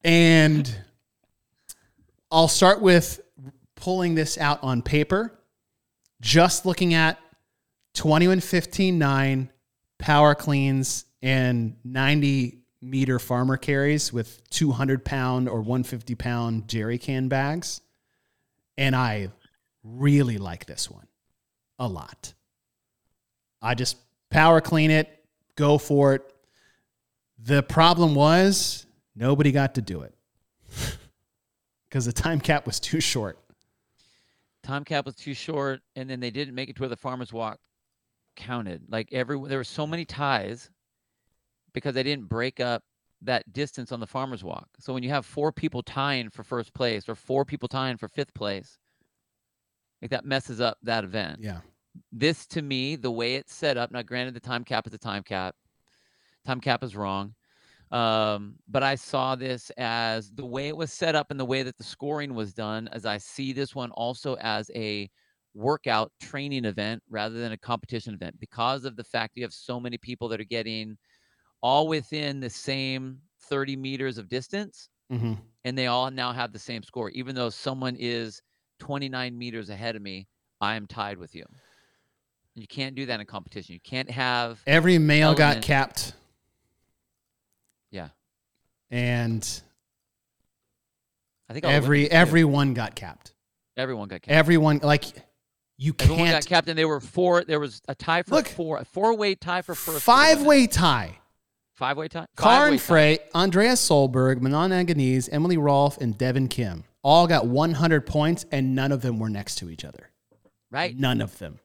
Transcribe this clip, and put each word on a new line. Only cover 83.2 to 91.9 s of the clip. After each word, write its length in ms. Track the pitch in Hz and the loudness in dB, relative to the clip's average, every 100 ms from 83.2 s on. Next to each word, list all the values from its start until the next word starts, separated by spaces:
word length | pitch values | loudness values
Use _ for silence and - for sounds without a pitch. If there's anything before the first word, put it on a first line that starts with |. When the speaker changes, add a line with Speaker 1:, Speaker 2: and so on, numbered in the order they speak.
Speaker 2:
in 40 | 104 | -8
competition. 460 | 101 87 104 87 87 | -14 -14 -16 -16 -20
You 40 | |
can't 320 | - 131 131 | -12 -10 -8
have 500 | 120 127 123 117 113 - | -4 -2 -2 -4 -8 2
Speaker 1:
Every 300 | 156 170 175 | 4 6 4
male 360 | 151 151 156 | 6 6 6
got 100 | 151 147 | 6 4
Speaker 2:
element 140 | 123 - | 2 0
Speaker 1:
capped. 480 | 139 135 - - - _ _ _ _ _ _ _ _ _ _ _ _ _ _ _ _ _ | 0 0 -6 -10 -14 _ _ _ _ _ _ _ _ _ _ _ _ _ _ _ _ _
Speaker 2:
Yeah. 200 | 98 78 _ _ _ _ _ _ _ _ | -16 -16 _ _ _ _ _ _ _ _
Speaker 1:
And 680 | 123 123 120 117 113 - - _ _ _ _ _ _ _ _ _ _ _ _ _ _ _ _ _ _ _ | -4 -2 0 -2 -4 -6 -12 _ _ _ _ _ _ _ _ _ _ _ _ _ _ _ _ _ _ _
Speaker 2:
I 40 | |
think 120 | 123 160 | -6 2
all 60 | |
Speaker 1:
every, 280 | 147 131 | 2 4